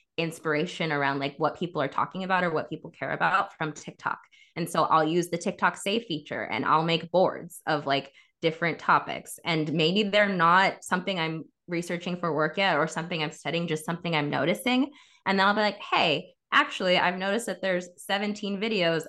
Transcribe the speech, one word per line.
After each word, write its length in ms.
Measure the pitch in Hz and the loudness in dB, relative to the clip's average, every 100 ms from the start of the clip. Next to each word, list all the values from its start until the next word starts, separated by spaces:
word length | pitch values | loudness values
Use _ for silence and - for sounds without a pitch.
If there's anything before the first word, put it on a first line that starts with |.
| _ - | _ -6
inspiration 720 | 165 165 160 151 156 - 165 | -4 -4 -2 0 0 -2 -2
around, 280 | 143 139 139 | 2 0 0
like, 160 | 139 139 | -4 -2
what 220 | 156 - | -2 -2
people 240 | 175 156 | -4 -2
are 60 | 139 | -2
talking 360 | - - 185 | -2 -4 -4
about 200 | 185 190 | -2 0
or 60 | 175 | 0
what 200 | 156 - | -2 -4
people 200 | 156 170 | -10 -12
care 220 | - 147 | -8 -6
about 420 | 147 165 196 - - | -2 2 2 -2 -6
from 160 | 156 | -8
TikTok. 440 | - - - - - - - _ - | -8 -14 -8 -8 -8 -12 -20 _ -8
And 120 | 165 | -2
so 160 | 170 | 0
I'll 220 | 151 160 156 | 2 2 4
use 220 | 175 175 | 0 0
the 80 | 175 | -4
TikTok 400 | 202 185 180 175 | -4 0 0 0
save 280 | 202 226 | -2 -4
feature 380 | - 151 - 113 | -4 -8 -6 -8
and 220 | 101 110 | -4 -2
I'll 180 | 123 156 | 2 2
make 280 | 165 165 170 | 2 0 2
boards 500 | 175 175 - 170 - - | 2 2 0 -10 -8 -2
of, 200 | 151 147 | -2 0
like, 240 | 139 139 - _ _ | -2 -2 -14 _ _
different 380 | 165 160 165 - | -2 0 -2 0
topics. 600 | - 151 - 65 - - | 2 2 2 -8 -12 -10
And 260 | - 160 156 | -2 0 0
maybe 300 | 160 160 202 | 2 2 2
they're 220 | 202 208 202 | 2 2 2
not 560 | 185 165 180 190 - | 4 6 6 4 0
something 380 | - 180 180 185 | -2 -2 -2 -2
I'm 240 | 160 160 - _ - | -2 -4 -10 _ -6
researching 500 | 170 175 170 180 175 | -4 -4 -6 -4 -4
for 180 | 170 | -2
work 220 | 147 156 196 | 0 0 2
yet 220 | 196 147 | 2 2
or 80 | 160 | 0
something 360 | 165 165 175 | -2 -6 -4
I'm 80 | 151 | -4
studying, 380 | - 147 165 170 | -6 -4 -2 -2
just 160 | 156 | -2
something 320 | - 170 170 156 | -2 -4 -2 0
I'm 140 | 147 | 0
noticing. 600 | 139 147 202 247 254 285 - - _ 190 | 0 0 0 0 2 0 -4 -20 _ 0
And 120 | 196 | 2
then 80 | 196 | 4
I'll 80 | |
be 60 | 214 | 4
like, 220 | 208 208 | 0 -2
"Hey, 500 | - 370 185 147 - _ _ | -2 2 2 0 -4 _ _
actually, 460 | 269 285 - 185 180 | 2 2 0 2 4
I've 220 | 175 185 | 4 0
noticed 260 | 190 214 | -2 -2
that 160 | 226 180 | -2 -4
there's 300 | 190 180 180 - | 0 -2 -4 -12
seventeen 600 | - 202 208 208 202 196 | -4 -2 -2 -4 -4 -4
videos 440 | 220 214 170 165 | 0 2 2 2